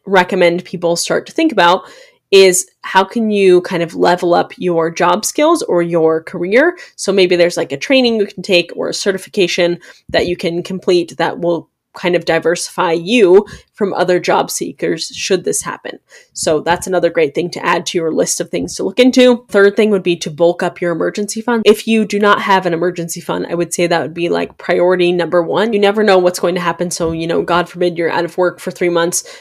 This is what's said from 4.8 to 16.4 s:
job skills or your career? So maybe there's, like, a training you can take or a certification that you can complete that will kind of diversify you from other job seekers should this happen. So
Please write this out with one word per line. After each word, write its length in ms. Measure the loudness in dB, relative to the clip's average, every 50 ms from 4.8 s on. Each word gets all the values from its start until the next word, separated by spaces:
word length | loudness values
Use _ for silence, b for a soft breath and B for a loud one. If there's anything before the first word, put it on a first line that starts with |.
| 0 -2
job 340 | -2 0 0 2 2 0 -2
skills 380 | -4 -2 0 2 2 2 2 0
or 180 | 0 0 0
your 400 | 0 0 0 0 2 2 0 0
career? 560 | -4 -8 -10 -8 -4 0 2 2 2 2 0 B B B B
So 160 | B -4 -2
maybe 240 | 2 2 2 4 4
there's, 220 | 4 2 2 0 -2
like, 140 | -6 -6
a 60 | -6 -6
training 420 | -2 0 2 2 4 2 2 0
you 80 | -2 -4
can 160 | -6 -10 -4
take 280 | 0 0 0 0 0 -4
or 120 | -8 -6 -6
a 60 | -6
certification 840 | -4 -2 -2 -2 -4 -6 -6 -2 -2 0 0 0 0 0 0 0 -2 B B B B B B
that 180 | -2 0 0 0
you 100 | -2 -4
can 240 | -4 -4 -4 -4
complete 560 | -6 -6 -8 -6 -2 0 0 2 0 -2 -4 -4
that 220 | -4 -4 -4 -4
will 320 | -2 -2 -2 -4 -6 _ _ _ _ _ -12
kind 200 | -6 -2 0 0
of 80 | 0 2
diversify 680 | 0 0 0 0 0 -2 -2 -4 -6 -4 -2 -2 0
you 520 | 0 -2 -2 0 2 4 6 6 6 6 4 B B B B B _
from 200 | -6 -4 -4 -2
other 260 | -2 0 0 0 0
job 320 | 0 0 0 0 0 -2
seekers 560 | -6 -8 -8 -10 -8 -6 -4 -4 -4 -4 -8 -10
should 360 | -10 -8 -4 -2 -2 -2 -2
this 200 | -2 -6 -6 -6
happen. 360 | -8 -10 -12 -12 -14 -16 -16 _ _ b b b b b
So 280 | -6